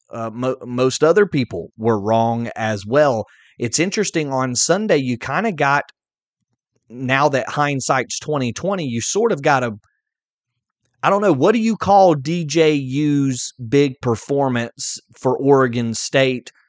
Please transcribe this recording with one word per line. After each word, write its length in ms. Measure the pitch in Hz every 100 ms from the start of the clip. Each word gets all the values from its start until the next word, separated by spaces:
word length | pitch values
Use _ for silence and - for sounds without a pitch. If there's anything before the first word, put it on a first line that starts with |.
| _
uh, 200 | 117 113
mo-, 260 | 113 127 127
most 400 | 123 123 131 -
other 240 | 156 180 202
people 440 | 147 120 92 80 -
were 240 | 113 107
wrong 500 | 101 113 117 117 117
as 320 | - 110 107 101
well. 380 | 135 147 113 - _ _ -
It's 220 | 117 -
interesting, 520 | 180 214 190 170 147
on 220 | 131 127
Sunday, 440 | 120 - 185 214 160
you 200 | 127 117
kinda 320 | - 151 220
got, 320 | 156 143 143 - _ _ _ _ _ _ _ _ _ _
now 400 | 120 127 135 147
that 180 | 135 -
hindsight's 720 | - 147 139 - 135 117 -
twenty 320 | - 147 123
twenty, 320 | - 180 196 143
you 140 | 117
sort 320 | - 196 233
of 100 | 160
got 220 | 147 139
a, 80 | 120 104 _ _ _ _ _ _ _ _ _ _ _ _
I 80 | 160
don't 100 | 196
know, 140 | 202
what 180 | 135 165
do 60 | 233
you 180 | 220 220
call 380 | 190 196 190
D 320 | 151 135 175 151
J 260 | 160 156
U's 800 | 151 131 135 151 143 135 123 - - 117
big 320 | 139 143 131
performance 960 | 123 113 - 139 139 120 117 - - - _ -
for 160 | 131 127
Oregon 560 | 139 139 127 117 117
State 580 | 110 - 139 135 123 - -